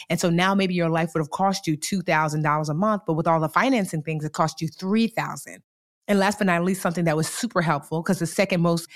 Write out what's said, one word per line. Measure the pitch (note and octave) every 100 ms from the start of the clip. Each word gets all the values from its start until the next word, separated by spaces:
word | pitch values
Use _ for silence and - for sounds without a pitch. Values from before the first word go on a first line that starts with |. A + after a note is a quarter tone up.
| -
And | E3
so | F3+
now | E3+ F#3
maybe | G3 F#3+
your | F3 E3
life | E3 E3
would | D#3+
have | D3+
cost | - F#3+ F#3+ -
you | D3+
two | - G3
thousand | E3+ D#3+ D#3 D3+
dollars | D3+ D3+ D3+
a |
month, | D#3 G#3+ G#3 -
but |
with | D#3+ E3+
all | E3
the | D#3
financing | E3+ A#3 B3+ F#3 D#3+
things, | D3 D#3 D3+
it |
cost | - D#3+ -
you | D#3+
three | - F#3 A3 A3+
thousand. | - D3 D3 - F2 _ _ _ _ -
And | G3+
last | F#3+ G#3
but | G3
not | E3+
least, | F3 F#3
something | F#3 E3+
that | E3+ D#3
was | D#3
super | - A#3 F3+
helpful, | E3 D3 - D#3+
'cause | E3 F3
the | E3
second | - G3 F3+
most | E3+ E3+ -